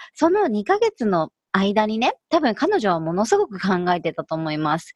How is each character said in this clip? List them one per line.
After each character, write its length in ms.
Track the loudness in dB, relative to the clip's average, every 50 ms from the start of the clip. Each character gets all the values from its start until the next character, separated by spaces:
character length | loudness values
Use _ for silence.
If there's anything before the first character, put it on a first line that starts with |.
| -10 -18 _
そ 160 | 0 2 2
の 200 | 2 2 2 0
二 160 | 0 -2 0
ヶ 120 | 0 0 2
月 280 | 2 0 0 0 -2
の 240 | 0 0 0 0 -2 -8 _ _ _ -2
間 320 | 0 0 2 2 2 2
に 140 | 0 0 0
ね、 160 | 0 -2 -2 -4 _ -2
多 140 | 0 2
分 120 | 2 2 0
彼 260 | 0 0 0 2 2
女 100 | 2 2
は 100 | 0 0
も 140 | 0 -2 0
の 120 | 0 0
す 120 | 0 0 -2
ご 100 | -2 -2
く 180 | -4 -4 -2
考 240 | 0 0 0 0 0 0
え 80 | 0
て 100 | -2 -4
た 140 | -6 -6 -8
と 100 | -6 -6
思 160 | -6 -4 -4
い 60 | -4 -4
ま 200 | -2 -2 -2 -4
す。 160 | -6 -10 -18